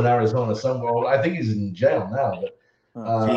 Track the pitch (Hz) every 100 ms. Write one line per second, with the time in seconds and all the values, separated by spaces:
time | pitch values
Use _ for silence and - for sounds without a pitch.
0 | 120 120 110 127 117 107 131 123 120 120
1 | 113 135 175 180 120 104 101 87 135 117
2 | 95 123 139 - - - _ _ _ 120
3 | 113 113 110